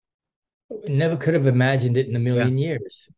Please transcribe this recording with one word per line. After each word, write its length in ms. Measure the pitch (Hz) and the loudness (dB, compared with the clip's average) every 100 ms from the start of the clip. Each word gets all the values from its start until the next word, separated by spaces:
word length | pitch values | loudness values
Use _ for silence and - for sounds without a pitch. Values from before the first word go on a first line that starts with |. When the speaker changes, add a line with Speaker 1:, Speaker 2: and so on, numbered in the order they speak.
| _ _ _ _ _ _ _ - - | _ _ _ _ _ _ _ -12 -2
Speaker 1:
Never 280 | 139 165 160 | 0 0 0
could 160 | 160 | 0
have 140 | 160 135 | 2 2
imagined 500 | 123 127 135 120 120 | 4 2 2 2 0
it 100 | 131 | 0
in 80 | 117 | -2
a 40 | |
million 380 | 120 123 123 131 | 0 0 0 0
Speaker 2:
Yeah. 100 | 160 | -2
Speaker 1:
years. 420 | 131 98 - - | -4 -8 -16 -20